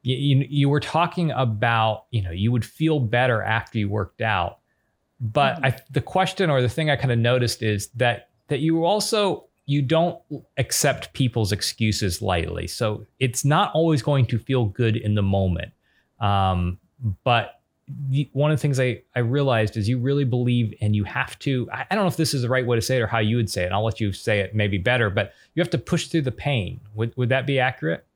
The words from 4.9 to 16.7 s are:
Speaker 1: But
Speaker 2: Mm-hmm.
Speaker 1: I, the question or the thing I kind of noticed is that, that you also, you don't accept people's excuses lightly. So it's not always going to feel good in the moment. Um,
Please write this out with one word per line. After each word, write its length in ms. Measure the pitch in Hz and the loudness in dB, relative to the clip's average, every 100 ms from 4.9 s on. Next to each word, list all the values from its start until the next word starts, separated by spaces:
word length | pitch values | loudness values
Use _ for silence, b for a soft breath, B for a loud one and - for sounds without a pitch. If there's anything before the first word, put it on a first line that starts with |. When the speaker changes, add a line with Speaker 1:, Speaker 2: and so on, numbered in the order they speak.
| _ _ _ | _ _ _
Speaker 1:
But 380 | 113 143 135 160 | -4 2 0 2
Speaker 2:
Mm-hmm. 80 | |
Speaker 1:
I, 140 | 135 - _ | -2 -2 _
the 100 | 135 | -6
question 480 | - 185 185 - 175 | -2 -2 -2 0 2
or 140 | 139 | 2
the 60 | 123 | 0
thing 220 | - 156 | 0 0
I 60 | 135 | 0
kind 140 | 131 | 0
of 80 | 117 | 2
noticed 420 | 120 127 120 - | 2 2 0 -2
is 280 | 110 104 - 113 | -2 -2 -4 0
that, 320 | 123 - - _ _ | 0 0 -10 _ _
that 140 | 143 | -2
you 240 | 156 165 | 0 2
also, 640 | 170 208 208 214 202 - - _ | 2 0 0 0 0 -2 -10 _
you 180 | - 143 | -2 -2
don't 400 | 131 160 170 - _ 143 - - | 2 2 0 -4 _ -14 -10 -6
accept 540 | 127 - 143 - - | -2 0 0 0 -8
people's 380 | - 127 117 101 | -2 0 0 0
excuses 720 | 101 - - 110 101 101 85 | -2 -4 -2 -2 0 -2 -2
lightly. 460 | 101 87 82 85 85 | -2 -2 -2 -6 -8
So 360 | - 110 107 - _ | -4 -4 -4 -12 _
it's 260 | 131 - | -2 0
not 280 | 139 156 202 | 0 2 2
always 280 | 156 165 147 | 0 2 2
going 260 | 151 139 117 | 2 2 2
to 120 | 117 | 0
feel 280 | - 131 110 | -2 0 0
good 280 | 98 117 107 | 0 0 0
in 200 | 107 104 | 0 0
the 80 | |
moment. 480 | 98 98 95 85 - _ _ _ _ _ | 2 2 2 0 -6 _ _ _ _ _
Um, 600 | 104 101 95 90 87 | 0 2 2 2 -2